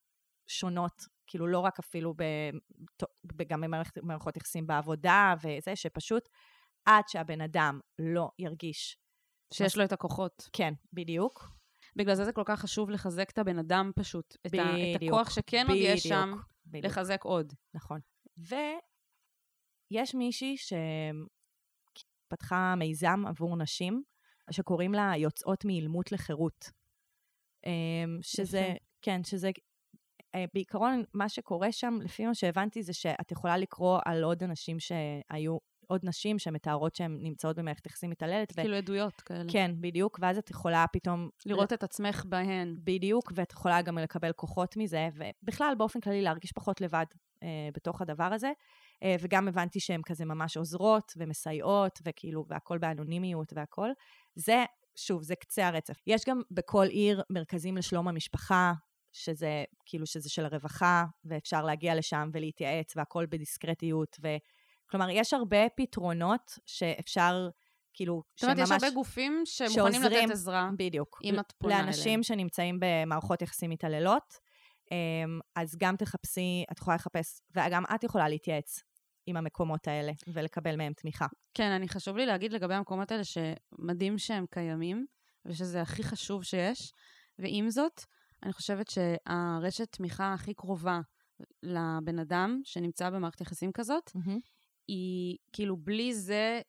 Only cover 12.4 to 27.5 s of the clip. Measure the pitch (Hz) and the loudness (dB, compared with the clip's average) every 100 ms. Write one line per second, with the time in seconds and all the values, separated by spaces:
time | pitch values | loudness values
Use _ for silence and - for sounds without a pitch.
12.4 | 208 208 202 - 208 208 190 170 190 - | 0 -2 -2 -2 -2 -2 -2 -2 -2 0
13.4 | 196 175 160 185 196 190 196 170 - - | 0 0 2 2 2 -2 -4 -6 -10 -12
14.4 | 180 185 175 175 175 170 160 220 226 - | -2 2 2 2 2 0 4 4 4 0
15.4 | - - 370 381 190 175 - 196 190 208 | 0 2 4 6 6 4 4 2 2 -2
16.4 | - _ - 156 190 196 185 196 - 180 | -12 _ -14 -6 -2 -2 0 -2 2 0
17.4 | 151 139 _ 160 - 151 - _ _ - | 0 -8 _ -14 -10 -10 -12 _ _ -18
18.4 | 165 254 302 320 - _ _ _ _ _ | -8 -4 -4 -6 -12 _ _ _ _ _
19.4 | _ _ _ _ - 214 254 262 247 233 | _ _ _ _ -4 -2 0 0 -2 -2
20.4 | 269 277 - 175 160 156 156 151 160 _ | -4 -4 -4 -2 -2 -2 -4 -6 -10 _
21.4 | _ _ _ _ _ - - _ - 165 | _ _ _ _ _ -20 -20 _ -12 -10
22.4 | - 185 185 185 160 156 170 190 196 160 | -2 2 4 2 0 2 4 4 0 -2
23.4 | 170 170 151 - 180 233 285 _ _ _ | -2 0 -2 -2 -2 -2 -6 _ _ _
24.4 | - 170 185 175 180 208 202 165 151 - | -8 -4 0 0 2 2 2 2 0 0
25.4 | - 190 208 180 156 170 180 196 - 151 | -2 0 0 0 0 -2 -2 -4 -4 0
26.4 | 165 - - - _ _ _ _ _ _ | 0 -2 -14 -20 _ _ _ _ _ _
27.4 | _ | _